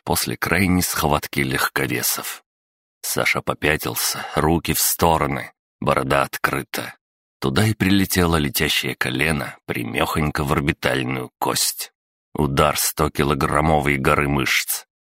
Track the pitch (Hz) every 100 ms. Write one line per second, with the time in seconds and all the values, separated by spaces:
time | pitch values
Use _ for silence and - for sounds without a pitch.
0 | - 82 - - - 85 95 90 87 -
1 | 78 76 - - 65 67 - - 67 60
2 | - - - - _ _ _ _ _ _
3 | - - 64 71 - 69 76 78 64 58
4 | - - - - 76 82 - 78 - -
5 | 85 80 73 67 58 - _ _ 71 67
6 | 67 69 67 - - 67 - - - -
7 | _ _ _ _ 67 67 110 107 92 98
8 | 95 - 85 82 71 - 78 - 65 64
9 | 64 64 76 76 57 - - - 58 69
10 | 80 85 76 - 71 78 71 - 71 65
11 | 64 65 62 - 64 - - - - _
12 | _ _ _ - 73 69 76 - - -
13 | 76 - 71 71 73 73 78 78 71 69
14 | 67 73 71 69 64 - - - - _
15 | _